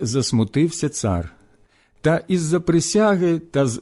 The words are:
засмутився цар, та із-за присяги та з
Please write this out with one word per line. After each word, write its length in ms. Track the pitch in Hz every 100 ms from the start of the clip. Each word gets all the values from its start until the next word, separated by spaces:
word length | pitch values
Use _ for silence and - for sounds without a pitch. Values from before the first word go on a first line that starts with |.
засмутився 880 | 117 131 120 120 107 135 165 - 151
цар, 460 | - 110 87 85 - _ _ _ _ _ _
та 160 | 151 165 -
із-за 320 | 185 156 175
присяги 800 | 170 165 - 208 214 190 175 165
та 280 | 165 139 135
з 140 | 113